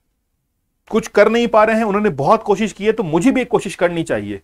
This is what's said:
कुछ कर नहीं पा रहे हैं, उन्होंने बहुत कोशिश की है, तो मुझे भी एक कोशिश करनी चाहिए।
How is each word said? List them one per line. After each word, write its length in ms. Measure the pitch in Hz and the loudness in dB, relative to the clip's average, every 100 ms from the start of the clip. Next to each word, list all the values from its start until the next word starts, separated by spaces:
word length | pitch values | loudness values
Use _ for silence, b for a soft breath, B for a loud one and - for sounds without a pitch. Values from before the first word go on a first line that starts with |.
| _ _ _ _ _ _ _ _ _ | _ _ _ _ _ _ _ _ _
कुछ 160 | 220 220 | -4 -2
कर 220 | 208 214 | 2 4
नहीं 180 | 233 233 | 2 2
पा 160 | 220 | 2
रहे 120 | 220 220 | 2 2
हैं, 80 | |
उन्होंने 260 | 220 196 214 | 0 0 -2
बहुत 320 | 135 143 220 | -2 2 2
कोशिश 300 | 214 190 220 | 2 -2 -2
की 120 | - 208 | -2 -4
है, 60 | |
तो 120 | 220 | -2
मुझे 280 | 170 165 254 | -2 0 2
भी 100 | 233 | 0
एक 60 | 190 | 0
कोशिश 280 | 196 190 - | -2 -4 -4
करनी 280 | 175 170 | -2 -2
चाहिए। 380 | 156 113 104 101 | -4 -6 -6 -12